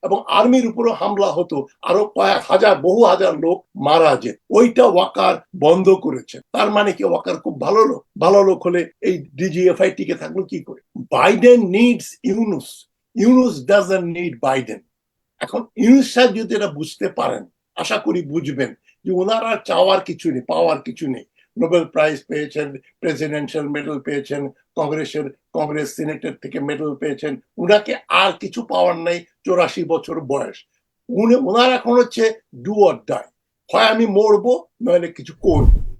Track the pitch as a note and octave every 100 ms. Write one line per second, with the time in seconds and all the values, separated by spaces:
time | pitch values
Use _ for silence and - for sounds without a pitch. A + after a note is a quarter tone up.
0 | F3+ F#3+ - G3+ A#3+ B3+ A#3 A#3 A#3 -
1 | G3 G3+ G3 E3+ F3 C#3 - _ - F#3
2 | G#3 - - - - F#3+ G#3+ E3 D#3+ G#3
3 | G#3+ F3+ F#3 D3+ E3 F3+ _ - C#3+ D#3+
4 | D#3+ C3 A#2+ - _ G#3 A#3+ A#3+ B3 F3
5 | F#3+ - F#3+ E3+ _ - D3+ F3+ F#3+ F#3+
6 | - C3 - - _ - G#3 G#3 G#3 -
7 | G3 E3+ - - D#3+ D3+ D3+ G#3 G#3 -
8 | _ - E3+ G3+ G3 F#3 F3+ F3 E3 _
9 | F#3+ F3+ C3+ C3 F#3 D#3 F3+ E3+ F#3+ -
10 | E3+ E3+ D3+ E3+ F#3+ D#3+ - D#3 _ -
11 | B2 B2+ D#3 A3+ A#3+ B3 G3 F#3+ A#3+ A#3+
12 | - - - G3+ A3 D#3+ - - _ _
13 | _ - G#3+ B3+ B3+ D#3 B2 G3+ F#3 F#3+
14 | F3 E3+ F3 A#2+ C#3 C3+ A#2 G#2+ _ _
15 | _ _ _ _ - B3+ A#3 - A3+ C4+
16 | C4 A#3+ B3+ G3 A3+ G#3+ G3+ D3 D#3 -
17 | G3 E3+ D3+ - - _ _ - - G#3+
18 | - F3 D3 D#3 C#3 C3+ C3 - _ _
19 | - F3+ F#3+ A3+ A3+ G#3+ - F#3 C4+ F#3+
20 | - F3 E3 C3 - D#3+ E3+ D#3 - A#3
21 | D3 A#2+ - _ _ - E3 F3 D#3+ E3
22 | D#3 D3 _ D3+ D3+ D3+ D3 C3+ _ _
23 | E3+ C#3 D3+ D3+ C#3+ D#3 D3 D3 C#3+ C#3+
24 | D3 C#3+ C#3 C#3+ C#3+ _ _ - D3 D#3
25 | D3+ D3+ C#3 - _ E3 D3+ D3+ C#3+ -
26 | D#3 C#3+ - - C#3 D#3+ C#3+ D3+ D3+ C#3
27 | D3+ D3 D3+ C#3 _ - F3 G#3 - -
28 | - F3+ G3 - G3 G#3 A3+ F#3 F3 E3+
29 | E3+ F3 E3+ _ - F3+ E3 - E3 E3
30 | - E3 C3+ C#3 - - _ _ _ _
31 | - A#3+ A3+ B3 B3+ A3+ B3+ B3 A#3 A#3+
32 | A#3+ - A3+ A3 _ B2+ B2+ G#3 F#3+ C#3
33 | - C3+ - _ _ _ _ - A3 A3
34 | A3+ G3 G#3+ G3+ A3+ B3+ - _ A#3+ F3
35 | E3+ - - - - - - - - -